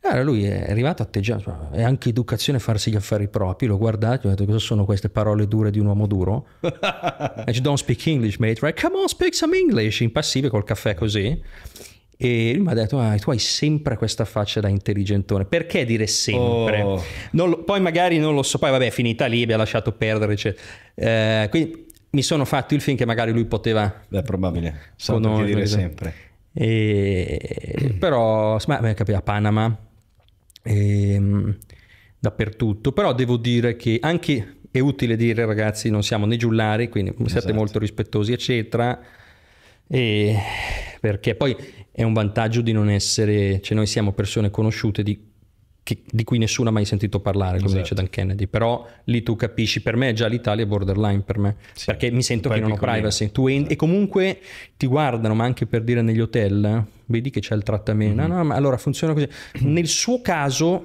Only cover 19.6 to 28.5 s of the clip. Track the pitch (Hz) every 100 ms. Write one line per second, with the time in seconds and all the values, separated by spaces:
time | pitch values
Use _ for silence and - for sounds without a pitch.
19.6 | 131 113 113 107 110 110 104 104 110 95
20.6 | - - - - 113 113 110 110 107 165
21.6 | 151 - - - _ 143 127 160 131 143
22.6 | - 147 - 135 117 113 113 113 113 107
23.6 | - 110 104 - - 101 85 92 92 85
24.6 | 82 76 - - - 113 110 107 104 104
25.6 | 101 104 90 - 82 - - _ _ -
26.6 | 113 113 107 101 98 92 85 71 - -
27.6 | - - 139 101 185 131 113 110 107